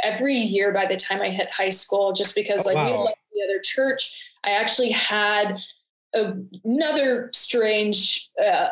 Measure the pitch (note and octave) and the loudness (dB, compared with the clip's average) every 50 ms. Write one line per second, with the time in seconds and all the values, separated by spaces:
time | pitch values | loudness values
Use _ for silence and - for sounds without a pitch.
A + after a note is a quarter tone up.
0 | - G#3+ G#3+ A3+ B3+ C#4 C#4 B3 A3+ G3+ F#3 G3 G3 G3+ F#3+ G3 G3 - F#3+ F#3 | -2 -2 -2 0 0 0 2 2 0 0 2 2 2 2 2 0 0 0 0 -2
1 | - - F#3+ G3 G3+ G3 F#3 F#3+ F#3 - - - F#3+ F#3+ F#3+ - - - G3+ G3+ | -2 -2 -2 -2 -2 -2 -2 -4 -4 -4 -4 -2 0 0 0 0 0 0 0 0
2 | G3 G3 F#3 F#3 G3+ - - G#3 G#3 G#3 G3+ G3 F3+ G3 F#3 D#3 D3+ - B3 - | 2 2 0 0 0 0 0 -2 -2 0 0 0 2 2 2 2 2 0 0 0
3 | G3+ A3 G#3+ - _ _ G#3+ G#3 G3+ F#3 G3 F#3+ - - - - C4 C4+ B3+ C4 | 0 -2 -4 -6 _ _ -2 -2 0 0 -2 -2 -2 -2 0 0 0 0 0 0
4 | - - - - - - - _ - G3+ G3+ G#3 A#3 A#3 - - B3 A#3+ A#3 - | -2 -4 -6 -10 -16 -20 -14 _ -2 0 0 2 2 2 2 2 2 2 2 0
5 | - - G#3+ G#3+ G#3 G#3 G#3 G#3 G#3 G3 F#3+ F#3 - - - _ _ _ _ _ | 0 0 0 0 2 2 2 2 2 0 -2 -6 -10 -14 -18 _ _ _ _ _
6 | _ _ - A3+ G#3+ F#3+ F#3+ - - - - - - A3 A#3+ D4 D#4+ D4+ D4+ D4+ | _ _ -2 0 0 0 -2 -6 -10 -12 -14 -8 -4 0 0 2 2 0 0 2
7 | C#4 C4 B3 A#3+ A#3+ - - - - - - A#3+ A3 G#3+ G#3+ G#3+ G#3+ G#3 G#3 G#3 | 2 2 0 0 -2 -2 -2 -2 0 2 2 2 2 2 2 2 2 0 0 0
8 | - - - - - - _ - G3+ G#3 F3+ D3+ - - | 0 0 0 -2 -4 -6 _ 0 2 2 2 2 2 0